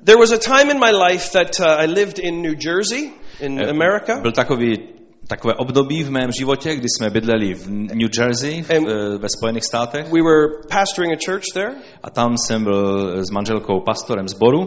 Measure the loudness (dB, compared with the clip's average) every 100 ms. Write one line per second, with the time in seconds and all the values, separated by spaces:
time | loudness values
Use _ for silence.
0 | 6 8 8 4 2 4 4 4 4 4
1 | 4 2 0 0 0 2 2 4 2 2
2 | -2 -2 -6 -4 -4 -4 -4 -2 -2 -4
3 | -6 -12 -16 -10 -6 -4 -2 0 2 0
4 | -2 -4 -2 0 0 0 0 -2 -6 -20
5 | -20 _ -12 -6 -4 -2 0 0 0 -2
6 | -4 -4 -2 -2 -2 -2 -2 -4 -4 -4
7 | -2 -2 0 0 0 -6 -8 -8 -6 -2
8 | -2 0 0 0 -4 -6 0 0 0 -2
9 | -2 -4 -6 -4 -2 -2 -2 -2 -2 -4
10 | 0 2 6 6 4 0 -4 0 0 0
11 | -2 -2 -4 -6 -4 -6 -6 -8 -18 -20
12 | -8 0 0 0 -2 -2 0 2 2 0
13 | -2 -4 -4 -4 -2 -4 -2 -2 -2 -4
14 | -4 -4 -4 2 4 4